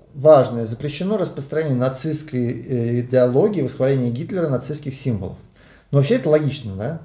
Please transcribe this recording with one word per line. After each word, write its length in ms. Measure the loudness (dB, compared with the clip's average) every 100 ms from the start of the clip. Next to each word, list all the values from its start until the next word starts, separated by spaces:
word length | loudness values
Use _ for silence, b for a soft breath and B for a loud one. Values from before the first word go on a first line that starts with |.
| _
важное. 520 | 2 8 8 6 0 -6
Запрещено 520 | -6 -6 -4 -2 -2
распространение 600 | -2 -6 -6 -4 0 0
нацистской, 760 | 0 -2 -6 -6 -6 -4 -2
э, 480 | -4 -4 -2 0 -2
идеологии, 600 | 2 4 4 4 2 0
восхваление 500 | -4 -2 0 0 0
Гитлера, 380 | -4 -6 -4 -2
нацистских 440 | -2 -4 -10 -10
символов. 440 | -6 -4 -4 -6 -12 -20 b b b _
Но 60 | 2
вообще 180 | 2 2
это 140 | 2
логично, 460 | 2 2 -6 -8 -8
да? 260 | -6 -8